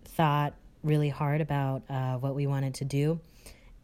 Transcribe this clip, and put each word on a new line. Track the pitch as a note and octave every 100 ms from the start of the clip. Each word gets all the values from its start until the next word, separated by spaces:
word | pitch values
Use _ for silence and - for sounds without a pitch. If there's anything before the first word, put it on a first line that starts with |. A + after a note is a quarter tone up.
| -
thought | - D#3 D3 D3 - - -
really | D#3 D3+ D3
hard | C3+ D3 D3
about, | D#3 C#3+ C3+ C3+ -
uh, | C3+ C3 B2+
what | C#3 C#3
we | C#3+
wanted | C#3 C3+ B2+
to | C#3
do. | C#3 D3 E3 - - - - - -